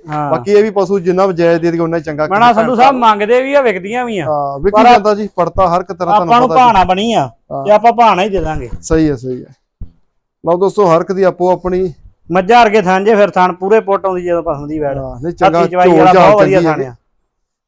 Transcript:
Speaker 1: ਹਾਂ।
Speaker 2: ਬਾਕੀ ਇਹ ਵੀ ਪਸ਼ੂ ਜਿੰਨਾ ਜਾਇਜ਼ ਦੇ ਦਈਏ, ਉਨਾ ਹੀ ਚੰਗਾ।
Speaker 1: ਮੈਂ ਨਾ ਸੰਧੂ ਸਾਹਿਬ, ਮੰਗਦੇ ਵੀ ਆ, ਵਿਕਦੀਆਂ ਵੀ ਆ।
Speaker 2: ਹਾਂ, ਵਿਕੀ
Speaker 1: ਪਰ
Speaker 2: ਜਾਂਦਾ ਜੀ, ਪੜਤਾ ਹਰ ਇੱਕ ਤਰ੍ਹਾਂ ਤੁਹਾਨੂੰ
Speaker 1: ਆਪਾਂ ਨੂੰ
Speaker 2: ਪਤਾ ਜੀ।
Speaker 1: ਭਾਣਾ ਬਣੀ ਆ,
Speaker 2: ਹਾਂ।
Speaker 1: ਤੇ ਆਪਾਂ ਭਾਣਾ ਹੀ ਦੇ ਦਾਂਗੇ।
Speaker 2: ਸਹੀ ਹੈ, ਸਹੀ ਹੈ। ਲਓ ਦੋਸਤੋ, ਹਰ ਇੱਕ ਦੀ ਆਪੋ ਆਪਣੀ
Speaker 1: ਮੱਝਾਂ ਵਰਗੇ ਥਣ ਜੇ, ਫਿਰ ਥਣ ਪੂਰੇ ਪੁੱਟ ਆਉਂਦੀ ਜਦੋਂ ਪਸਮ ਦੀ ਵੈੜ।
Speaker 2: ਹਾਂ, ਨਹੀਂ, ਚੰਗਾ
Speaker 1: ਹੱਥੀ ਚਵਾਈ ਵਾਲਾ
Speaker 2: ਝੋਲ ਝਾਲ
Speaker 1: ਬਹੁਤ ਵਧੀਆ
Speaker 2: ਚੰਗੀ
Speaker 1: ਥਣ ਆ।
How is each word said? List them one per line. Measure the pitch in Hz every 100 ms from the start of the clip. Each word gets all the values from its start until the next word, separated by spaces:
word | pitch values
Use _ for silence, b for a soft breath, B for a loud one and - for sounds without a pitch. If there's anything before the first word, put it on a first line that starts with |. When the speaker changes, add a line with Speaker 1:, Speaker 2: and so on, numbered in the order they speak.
| 160
Speaker 1:
ਹਾਂ। | 151 147
Speaker 2:
ਬਾਕੀ | 160 185
ਇਹ | 208
ਵੀ | 220
ਪਸ਼ੂ | 196 180 196
ਜਿੰਨਾ | 175 180 196
ਜਾਇਜ਼ | 170 170 170
ਦੇ | 170
ਦਈਏ, | 165
ਉਨਾ | 165 165
ਹੀ |
ਚੰਗਾ। | 156 151 151
Speaker 1:
ਮੈਂ | 202
ਨਾ | 240
ਸੰਧੂ | 226 240 233
ਸਾਹਿਬ, | 262 254
ਮੰਗਦੇ | 226 208 208 247
ਵੀ | 269
ਆ, | 285
ਵਿਕਦੀਆਂ | 247 185 196 247 240
ਵੀ | 202
ਆ। | 156
Speaker 2:
ਹਾਂ, | 147 143 139
ਵਿਕੀ | 180 214
Speaker 1:
ਪਰ | 233
Speaker 2:
ਜਾਂਦਾ | 233 208
ਜੀ, | 208 202 -
ਪੜਤਾ | 170 190 185
ਹਰ | 175
ਇੱਕ | 185
ਤਰ੍ਹਾਂ | 180 175 214
ਤੁਹਾਨੂੰ | 170
Speaker 1:
ਆਪਾਂ | 240
ਨੂੰ | 254
Speaker 2:
ਪਤਾ | 262
ਜੀ। | 247
Speaker 1:
ਭਾਣਾ | 196
ਬਣੀ | 180 185 226
ਆ, | 196 127 _ -
Speaker 2:
ਹਾਂ। | 143 139
Speaker 1:
ਤੇ |
ਆਪਾਂ | 214 233
ਭਾਣਾ | 226 226 180
ਹੀ | 208
ਦੇ | 185
ਦਾਂਗੇ। | 156 151 123 -
Speaker 2:
ਸਹੀ | - 160 156
ਹੈ, | 131
ਸਹੀ | 127 127
ਹੈ। | - _ _ - - _ _ _ _ _ 160
ਲਓ | 175
ਦੋਸਤੋ, | 196 208 185
ਹਰ | 160
ਇੱਕ | 175
ਦੀ | 190
ਆਪੋ | 185 180 180
ਆਪਣੀ | 175 185 185 185 - - _ -
Speaker 1:
ਮੱਝਾਂ | 180 185 240
ਵਰਗੇ | 220 214
ਥਣ | 180 190
ਜੇ, | 202 208
ਫਿਰ | 196
ਥਣ | 185 185
ਪੂਰੇ | 180 190 220
ਪੁੱਟ | 190 196 190
ਆਉਂਦੀ | 180
ਜਦੋਂ | 175 170
ਪਸਮ | 160 143 147
ਦੀ | 156
ਵੈੜ। | 143 139
Speaker 2:
ਹਾਂ, | 131 123
ਨਹੀਂ, | 165
ਚੰਗਾ | - 175 165
Speaker 1:
ਹੱਥੀ | 180
ਚਵਾਈ | 180 180
ਵਾਲਾ | 165 180
Speaker 2:
ਝੋਲ |
ਝਾਲ | 185 185
Speaker 1:
ਬਹੁਤ | 208
ਵਧੀਆ | 190 190
Speaker 2:
ਚੰਗੀ | 165 147
Speaker 1:
ਥਣ | 131
ਆ। | 120 _ _ _ _ _ _